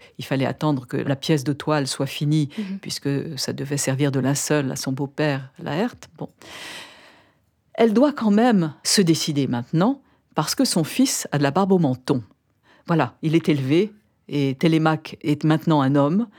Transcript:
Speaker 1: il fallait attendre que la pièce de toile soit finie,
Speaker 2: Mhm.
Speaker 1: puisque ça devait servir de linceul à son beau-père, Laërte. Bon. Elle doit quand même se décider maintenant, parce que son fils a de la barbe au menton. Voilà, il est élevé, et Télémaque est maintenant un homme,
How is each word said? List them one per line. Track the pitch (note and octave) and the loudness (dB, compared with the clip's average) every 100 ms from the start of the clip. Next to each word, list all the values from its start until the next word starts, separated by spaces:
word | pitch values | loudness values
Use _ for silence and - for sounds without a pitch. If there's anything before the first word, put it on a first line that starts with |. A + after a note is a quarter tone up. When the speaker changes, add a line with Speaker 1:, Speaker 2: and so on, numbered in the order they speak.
| - - | -16 -16
Speaker 1:
il | |
fallait | - C3+ B2+ | -6 -2 -2
attendre | C3 D#3 C#3 A#2+ | -2 -2 -2 -4
que | C3+ | -6
la | C#3+ C#3 | -4 -4
pièce | - D#3 | 0 0
de | C3 | 0
toile | C#3 - D3+ C3 | -4 -2 -2 -2
soit | - C#3 | -4 -6
finie, | - D3 D#3 C#3+ - | -4 0 0 0 -4
Speaker 2:
Mhm. | G2+ G3 | -8 -8
Speaker 1:
puisque | - - C#3 C#3 D#3+ C#3 | -10 -8 -4 -4 -6 -8
ça | - | -8
devait | C#3 C#3 C#3+ | -6 -6 -4
servir | - C3 D3 | -2 0 0
de | C3+ | 0
linceul | B2+ C#3+ - D3+ C3 | 0 -2 0 0 0
à | - | -4
son | - | -6
beau-père, | C3+ C#3 - D3+ C#3 C3 - | -4 -6 -2 -2 -2 -8 -12
Laërte. | D#3 D3+ A#3+ - - - | -8 -4 -4 -6 -18 -16
Bon. | - _ - - - - - - - - _ _ _ _ _ | -16 _ -20 -18 -16 -16 -18 -20 -20 -20 _ _ _ _ _
Elle | - A#3 | 2 2
doit | G#3 D4 | 4 2
quand | D4 A3 | 2 2
même | G3+ B3 G#3 D#3 - | 4 4 4 2 -4
se | - - | 0 2
décider | E3+ D#3 - C#3+ B2+ | 4 2 0 -2 0
maintenant, | A#2+ A#2+ D#3+ G#3 C#4 _ _ _ | -2 -2 0 2 0 _ _ _
parce | - D#3 | -4 -4
que | - | 0
son | C4 F3+ | 0 0
fils | D3 - C4+ - - | 0 2 0 0 -4
a | C#3+ | 0
de | |
la | C#3 | 2
barbe | C#3+ F#3+ | 2 2
au | F#3+ | 4
menton. | D3 B2 - C3+ G#2+ _ _ _ _ _ - | 2 0 -2 -2 -4 _ _ _ _ _ -4
Voilà, | E3 B2 - | 0 0 -2
il | D#3+ | 0
est | D#3+ D#3+ | 2 2
élevé, | D3 C3 D#3+ G#3+ - _ _ - | 0 2 2 0 -4 _ _ -8
et | C#3+ C3+ C3 | -2 -2 0
Télémaque | E3 D#3+ D#3+ D#3 - - | 2 2 2 0 -4 -8
est | - D3 | -2 0
maintenant | D3+ D#3 E3 D3+ | 2 2 2 2
un | C3 | 4
homme, | C#3+ C#3+ F#3+ A#3 | 4 4 2 -2